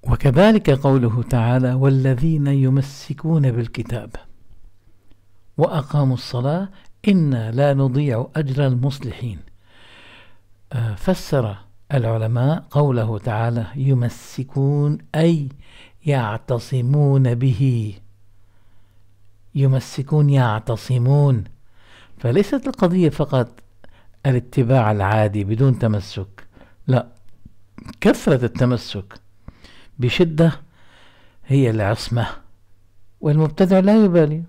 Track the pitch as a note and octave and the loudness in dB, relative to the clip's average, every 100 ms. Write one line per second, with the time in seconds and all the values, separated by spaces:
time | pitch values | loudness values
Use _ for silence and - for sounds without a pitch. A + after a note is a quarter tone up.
0 | - A#2+ C#3+ C3 G#3 A3 - C#3 C#3 C3+ | -2 0 2 4 4 4 2 2 2 2
1 | A#2+ A#2+ A#2 A#2+ A2+ B2+ B2+ B2+ C#3 C3+ | 2 -2 -2 0 2 2 0 2 2 2
2 | C3 B2 D#3+ D#3+ C#3 C#3 C3 C3+ C#3 - | 2 0 0 0 0 2 2 2 -2 -10
3 | - C3+ D#3+ D#3+ C3+ A#2 A2+ - A2 A2 | -12 -8 -2 2 2 0 -6 -8 -8 -8
4 | - - - - - - - - - - | -8 -16 -16 -20 -20 -20 -20 -20 -20 -20
5 | - - _ - - - D#3 E3 C3 D3 | -20 -20 _ -20 -14 -2 0 0 -2 0
6 | C3+ B2+ - A#2+ C3 E3+ G3 - - - | 0 -2 -6 -4 -2 -4 -6 -12 -20 -4
7 | - F#3+ D3+ B2 A2 A#2+ C#3+ C3+ C3+ C3 | 0 2 2 -2 -2 0 2 2 0 0
8 | D3 A2+ B2 D#3 C#3+ C3 C#3 B2 C3+ - | 0 -2 -4 -4 -4 0 0 0 -2 -4
9 | B2+ - A#2 E2+ - - _ - - - | -12 -10 -10 -12 -16 -20 _ -20 -20 -20
10 | - - - - _ - - A#2+ A2+ G2+ | -20 -20 -20 -20 _ -20 -10 -6 -6 -4
11 | - F#3 - C#3+ A2 G2+ - - - C#3 | -2 -2 -2 -2 -2 -8 -18 -20 -4 -2
12 | A2+ A2+ A2 A#2+ C3 E3 - D3 D3 A#2+ | 0 -2 0 0 0 0 -2 0 2 0
13 | A2 G#2+ B2 G#2+ A#2 A#2 A2+ C3+ C3+ C3 | -2 -4 -4 -2 -2 -2 -6 -2 0 0
14 | A#2+ - - - C3 C#3 C#3 D3 D3 D3+ | 0 -6 -14 -12 -8 -2 0 0 -2 -4
15 | - D3+ E3 E3 C3+ - - - - - | -6 0 2 0 -4 -12 -20 -20 -20 -8
16 | D#3 C3+ A2 A2+ - A#2+ - B2+ B2 D3 | -2 0 -2 -6 -4 -6 -2 -2 0 2
17 | C#3+ C#3 B2+ A#2+ C3+ G2 C3+ A#2+ G#2+ G#2 | 2 4 2 2 0 2 0 0 -6 -10
18 | - - - - - - - - - - | -20 -20 -20 -20 -20 -20 -20 -20 -20 -20
19 | - _ - - - - C3+ C3 - - | -20 _ -20 -20 -8 0 2 0 -4 -10
20 | C3+ D3+ D3 C#3 A#2+ G#2+ A2 A2+ - B2+ | -2 2 4 4 2 0 -4 -6 -2 0
21 | B2 C#3+ C#3+ A#2+ F2+ - - - - - | 2 4 4 2 -2 -14 -20 -20 -20 -20
22 | - - A#2 C#3+ G3+ C#4 C4+ - F3+ F#3 | -20 -6 0 0 0 -2 -4 -2 0 2
23 | D#3+ - C#3+ C3+ A#2 - - - - - | 0 0 -2 0 -2 -8 -20 -20 -20 -20
24 | - - C3+ B2 - - A#2+ C3 G#2+ G#2 | -20 -6 -2 -2 -2 -2 2 2 2 0
25 | G2 A2 G#2+ G#2 G2+ A2+ C3+ A#2+ A#2 G#2 | 0 2 0 0 -4 2 2 2 0 -2
26 | - - F#2+ - - - - - - B2+ | -6 -12 -12 -16 -20 -20 -20 -12 -2 -2
27 | - - - - - - - - - - | -2 -18 -20 -20 -20 -20 -20 -20 -20 0
28 | A#3 - - C3+ A#2+ - B2 B2 - G2+ | 2 2 0 0 0 0 0 0 -4 -12
29 | F#2+ - - _ - - - - - - | -12 -20 -20 _ -20 -20 -20 -20 -20 -4
30 | B2 - F3 D3+ E3 - - _ - - | -4 2 0 4 2 0 -16 _ -20 -20
31 | - _ - - - C#3 B2 A2 G2+ A2 | -20 _ -20 -20 0 2 2 2 0 -2
32 | - A#2 A2 - - - _ - _ - | -4 -4 -4 -8 -18 -20 _ -20 _ -20
33 | - _ D3+ D3 D#3 D3+ F#3+ F#3+ F#3+ A3 | -20 _ 0 2 0 2 2 4 4 4
34 | G3+ E3+ D3+ D#3 | 6 4 2 0